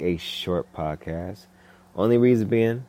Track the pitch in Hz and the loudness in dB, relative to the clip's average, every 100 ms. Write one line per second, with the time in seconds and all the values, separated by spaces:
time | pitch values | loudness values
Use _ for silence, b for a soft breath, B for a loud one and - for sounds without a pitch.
0 | 87 85 - - - 87 - - 78 76 | -2 -4 -6 -8 -4 -4 -4 -6 -6 -6
1 | - 82 90 98 - B B B B - | -8 -8 -10 -14 -20 B B B B -2
2 | 107 120 123 117 101 113 113 117 | 2 4 6 4 2 2 0 -2